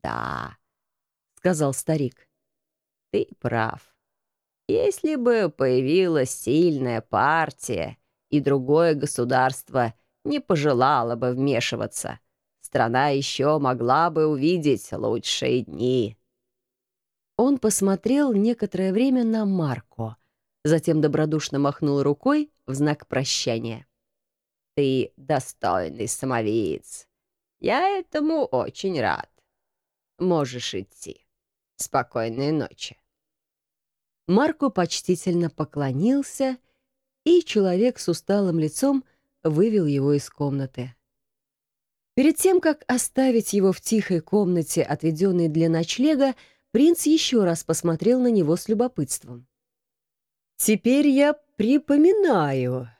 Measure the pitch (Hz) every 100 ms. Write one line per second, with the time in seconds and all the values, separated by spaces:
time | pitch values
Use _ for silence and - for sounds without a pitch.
0 | 69 57 60 65 64 - _ _ _ _
1 | _ _ _ _ 180 160 143 135 - 156
2 | 127 _ _ _ _ _ _ _ _ _
3 | _ 202 - - 120 120 110 - _ _
4 | _ _ _ _ _ _ - 466 427 -
5 | 311 302 240 233 180 - 135 127 131 175
6 | 185 156 127 - - 151 175 143 127 113
7 | - 101 131 160 151 - - 101 73 110
8 | _ _ _ 151 139 139 127 151 170 151
9 | 147 - 120 127 131 139 - 127 117 -
10 | _ _ - 294 - 165 147 120 131 143
11 | 117 117 123 127 139 120 - 113 110 -
12 | - - _ _ _ _ - 131 117 127
13 | 143 139 135 - 139 156 135 127 120 143
14 | 170 156 156 143 151 180 147 113 - -
15 | 113 113 - - 131 123 - 76 123 131
16 | 104 107 _ _ _ _ _ _ _ _
17 | _ _ _ - 254 269 220 - 196 190
18 | 226 277 285 202 214 233 208 175 190 190
19 | 269 254 233 220 208 190 151 120 _ -
20 | 113 110 _ _ _ _ 151 160 170 156
21 | 147 143 151 156 - 139 143 - 151 143
22 | 147 143 262 302 294 _ - 135 151 196
23 | - 123 135 - - 113 117 113 _ _
24 | _ _ _ _ _ _ _ - 139 131
25 | - _ 135 143 - - 95 90 85 69
26 | 110 - 135 120 107 113 95 76 - -
27 | _ _ _ _ _ _ - 247 381 392
28 | 349 302 302 320 262 127 - - 196 165
29 | 104 - - _ _ _ _ _ _ _
30 | _ _ 180 165 131 123 - 95 98 _
31 | - - _ _ _ _ _ - - 135
32 | 120 123 113 117 143 156 117 - - -
33 | _ _ _ _ _ _ _ _ _ _
34 | _ _ - 190 311 311 277 - 170 -
35 | - 180 190 175 170 - 151 147 139 131
36 | 208 277 269 - 269 254 _ _ _ _
37 | _ _ 311 349 - 214 190 180 247 -
38 | - 165 - 202 190 165 156 - 269 269
39 | - _ _ _ 160 151 220 214 156 139
40 | 139 143 - _ 143 139 135 - 123 -
41 | _ _ _ _ _ _ _ _ _ _
42 | _ - 294 320 370 370 320 294 - 247
43 | - - 262 233 - 202 190 185 - 220
44 | - 175 - 208 190 175 156 - - 147
45 | 160 156 196 175 165 156 165 165 165 -
46 | 294 285 269 - _ _ _ - 302 339
47 | 294 311 - 240 185 165 - 160 170 160
48 | 202 254 247 220 151 175 - 214 247 -
49 | 135 - - 123 127 _ _ _ _ _
50 | _ _ _ _ _ - - 214 233 269
51 | 294 269 285 294 _ - 214 285 - 285
52 | 330 427 381 208 147 135 123 127 117